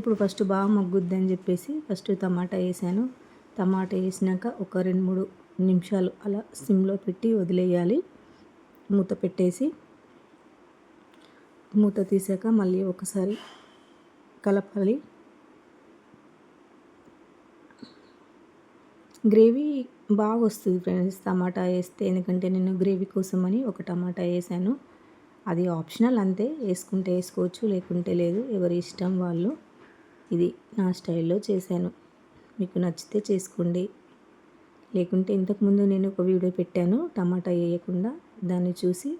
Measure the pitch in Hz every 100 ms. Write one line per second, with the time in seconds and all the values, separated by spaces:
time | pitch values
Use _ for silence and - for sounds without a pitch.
0 | 226 208 196 - 190 196 202 208 180 190
1 | 180 190 185 180 190 175 - 302 302 185
2 | - 190 185 175 180 190 180 180 175 190
3 | 254 - - - - - 185 190 185 185
4 | 185 185 190 185 233 - 185 185 185 185
5 | 185 185 196 - - - 185 180 180 196
6 | 180 - 208 202 - - 139 190 190 196
7 | - 180 226 220 175 180 180 175 175 285
8 | - - - - - - - - - 196
9 | 185 190 180 - 180 - 294 - - -
10 | - - _ - - _ - _ _ -
11 | - - - - - _ - 208 208 208
12 | 185 196 190 190 226 220 185 185 190 180
13 | 190 196 190 226 - - - - - -
14 | - _ - - 202 196 196 202 190 277
15 | - - - - - - - - - -
16 | _ - - - - - _ - - -
17 | - - - _ _ _ - - - -
18 | - - - - - _ _ - - -
19 | - - 220 214 226 254 302 277 247 -
20 | - 208 214 226 220 - 190 180 180 180
21 | 185 185 196 185 180 185 180 180 175 -
22 | 196 185 180 180 185 185 185 185 196 185
23 | 196 190 185 185 185 220 254 180 175 175
24 | 180 180 175 175 175 180 190 285 - -
25 | - - - - 196 170 180 165 160 -
26 | 240 240 190 185 240 311 220 185 - 190
27 | 185 180 180 - 180 - 214 185 - 175
28 | 180 175 170 190 262 202 175 175 175 -
29 | 185 185 180 170 196 311 - - - -
30 | _ - - 170 175 - _ - 185 180
31 | - 165 165 190 208 190 185 175 175 -
32 | - _ _ - - - 180 175 180 165
33 | - 208 208 190 185 - 175 175 196 -
34 | - - _ _ _ - _ _ - 190
35 | 175 190 190 196 185 202 202 202 202 190
36 | 190 196 180 185 185 180 175 180 175 240
37 | 339 220 175 180 180 175 170 175 - 180
38 | 214 330 - - 180 180 180 175 180 180
39 | 285 339